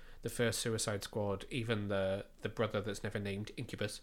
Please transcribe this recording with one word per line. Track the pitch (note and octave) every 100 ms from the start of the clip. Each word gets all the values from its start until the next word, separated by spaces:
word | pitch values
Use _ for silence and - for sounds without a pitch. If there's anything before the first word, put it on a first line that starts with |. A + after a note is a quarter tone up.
| - -
the | -
first | - A#2 -
Suicide | A#2+ A2 - G2+
Squad, | - A2 G2+ F#2+ -
even | B2 A2+ G#2+ G2+
the, | G2 F#2+ G2 - -
the | G2+
brother | - G#2+ G#2
that's | G#2 G2+
never | G#2 G#2+
named, | G2+ G2 G#2+ -
Incubus, | A2 - G#2 -